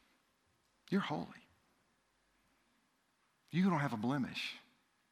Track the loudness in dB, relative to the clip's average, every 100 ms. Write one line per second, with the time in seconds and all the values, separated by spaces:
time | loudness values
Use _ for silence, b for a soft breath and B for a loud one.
0 | _ _ _ _ _ _ _ _ -4 -2
1 | -2 -6 -8 -14 -20 _ _ _ _ _
2 | _ _ _ _ _ _ _ _ _ _
3 | _ _ _ _ _ 2 4 4 2 0
4 | 0 2 0 -4 -8 -10 -18 _ _ _
5 | _